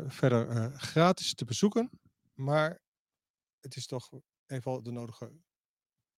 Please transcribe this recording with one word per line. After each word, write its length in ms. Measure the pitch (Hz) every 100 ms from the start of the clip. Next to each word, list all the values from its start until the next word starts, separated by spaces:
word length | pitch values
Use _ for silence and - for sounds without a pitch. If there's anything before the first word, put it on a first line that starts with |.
| 135
verder, 420 | - 135 120 120
eh, 260 | 117 117
gratis 600 | 139 - 156 175 185 -
te 100 | -
bezoeken, 460 | 117 - 208 226 233 - _ _ _
maar 460 | - 135 156 156 180 _ _ _ _ _ _ _ _
het 160 | 139 131
is 100 | -
toch 240 | 127 - 131 _ _ _
even 260 | 135 131
wel 100 | 127
de 100 | 117
nodige 400 | 120 117 - 117 160 _ _ _ _ _ _ _